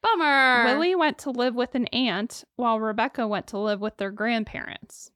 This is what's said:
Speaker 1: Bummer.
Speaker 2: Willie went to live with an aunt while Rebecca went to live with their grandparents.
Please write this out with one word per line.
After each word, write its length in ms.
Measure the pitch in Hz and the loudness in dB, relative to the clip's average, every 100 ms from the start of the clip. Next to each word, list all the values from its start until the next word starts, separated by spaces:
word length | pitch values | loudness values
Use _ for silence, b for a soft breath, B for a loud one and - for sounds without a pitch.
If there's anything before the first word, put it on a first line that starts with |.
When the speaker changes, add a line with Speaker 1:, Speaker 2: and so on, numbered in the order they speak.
Speaker 1:
Bummer. 640 | - 381 302 277 262 247 247 | 0 2 4 4 4 4 4
Speaker 2:
Willie 300 | 277 349 370 | 2 2 2
went 240 | 302 - | 2 0
to 100 | 285 | -4
live 240 | 247 247 | -2 0
with 220 | 240 254 262 | 0 -2 -2
an 100 | 240 | -2
aunt 560 | 240 247 180 226 - - - | 0 0 0 -4 -8 -12 -2
while 240 | 240 220 | 0 2
Rebecca 480 | 220 214 220 - 220 | 0 0 -2 -2 -2
went 180 | 196 - | -2 -4
to 120 | 202 | -4
live 200 | 214 202 | -2 -2
with 180 | 214 - | -4 -4
their 120 | 196 | -6
grandparents. 1000 | 208 220 226 214 - - - - - - | -2 -2 -2 -4 -8 -12 -14 -18 -20 -20